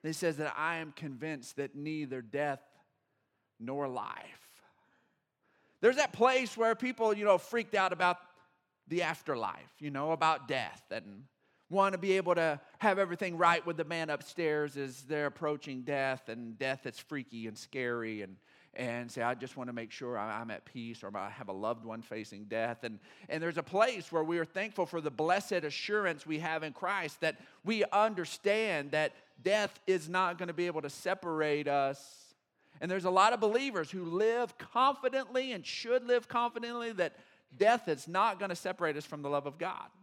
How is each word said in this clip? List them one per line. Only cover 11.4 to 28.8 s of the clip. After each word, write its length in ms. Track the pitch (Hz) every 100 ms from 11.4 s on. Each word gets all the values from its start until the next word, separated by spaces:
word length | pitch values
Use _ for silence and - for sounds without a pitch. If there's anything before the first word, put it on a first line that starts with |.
| _ _ _
want 220 | 190 196
to 60 | 190
be 180 | 196 190
able 180 | 180
to 260 | 170 165 143 - -
have 200 | 208 190
everything 400 | 190 170 185 165
right 260 | 170 170
with 120 | 170 160
the 80 |
man 260 | 151 165 160
upstairs 680 | 147 160 - 160 151 147 143
as 260 | 135 131
they're 240 | 135 151 147
approaching 560 | 143 156 147 143 131
death, 460 | 123 143 135 131 -
and 300 | 117 117 110
death 260 | 131 135
is 140 | 131 -
freaky 480 | - 147 123 117 113
and 100 | 110
scary, 680 | - 131 123 120 113 107
and, 140 | 98 95 _ _ _
and 360 | - 123 120 120
say, 120 | -
"I 120 | 120
just 220 | 123 127 -
want 120 | 123
to 40 |
make 200 | 120 113
sure 260 | - 127 117
I, 220 | 107 110
I'm 100 | 113
at 140 | 104
peace," 400 | - - 117 113
or, 120 | 101 101
"I 140 | 98
have 180 | 117 110
a 40 |
loved 320 | 95 107 117
one 180 | 113 113
facing 440 | 117 110 104 101 104
death." 360 | 113 113 117
And, 160 | 120 104 - - -
and 120 | 160
there's 140 | 170 160
a 60 |
place 480 | 151 190 233 220 160
where 140 | 165
we 140 | 156 170
are 60 |
thankful 400 | 160 190 214 196
for 160 | 175 170
the 120 | 151
blessed 400 | 127 156 190 196
assurance 760 | 185 156 - - 214 190 151 147
we 140 | 156
have 220 | 165 160
in 80 | 156
Christ 480 | 127 185 196 165 -
that 160 | 160 151 - -
we 200 | 180 220 -
understand 1000 | 202 220 190 160 - 202 214 220 160